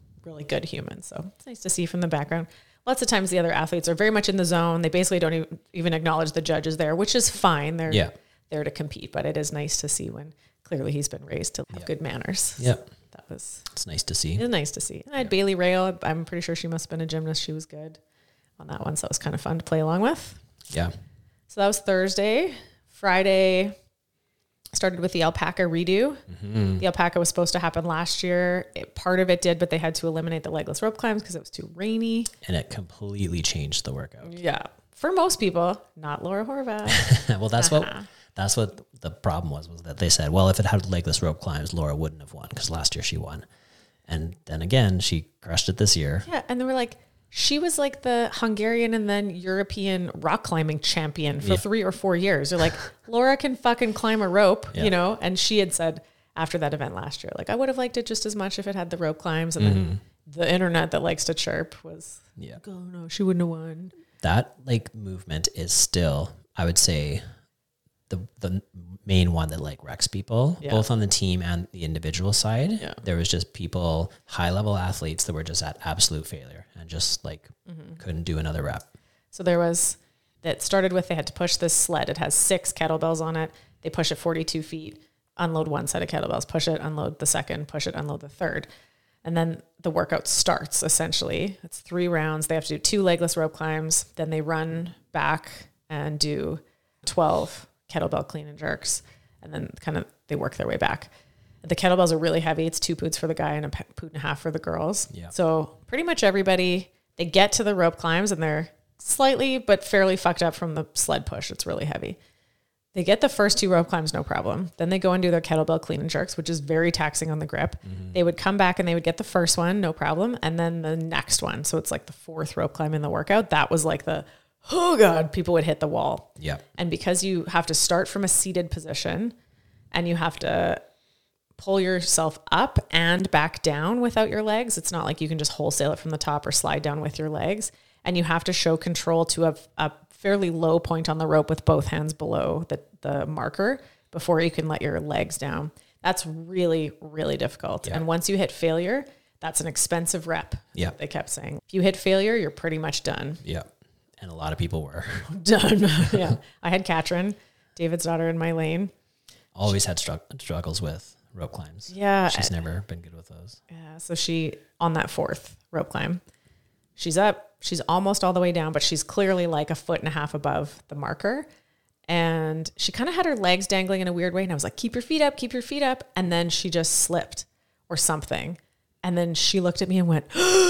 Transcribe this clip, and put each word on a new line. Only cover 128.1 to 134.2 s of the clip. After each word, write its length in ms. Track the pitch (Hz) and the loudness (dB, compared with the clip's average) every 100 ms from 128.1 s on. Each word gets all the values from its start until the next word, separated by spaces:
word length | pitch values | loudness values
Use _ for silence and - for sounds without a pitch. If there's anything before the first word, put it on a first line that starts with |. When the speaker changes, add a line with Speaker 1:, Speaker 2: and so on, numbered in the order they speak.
| 202 | -2
Speaker 1:
a 40 | 190 | 2
seated 440 | - 190 180 170 | 2 2 -2 -2
position 640 | 165 156 147 - 170 233 - _ _ _ _ - | -6 -4 -4 -2 -2 -4 -6 _ _ _ _ -6
and 160 | 165 170 | -2 0
you 80 | 170 | 0
have 240 | 160 - | -2 -2
to 420 | - 170 170 - - _ _ _ _ _ _ - | -2 0 0 -2 -8 _ _ _ _ _ _ -12
pull 220 | - 196 | -2 0
yourself 600 | 185 185 175 - 160 - - | 2 0 2 2 0 -4 2
up 280 | 165 247 - - | 2 4 0 2
and 400 | 165 170 180 185 | 2 4 2 4
back 300 | 156 160 - | 4 4 0
down 400 | - 147 165 240 | -2 0 0 2
without 280 | 240 233 | 2 2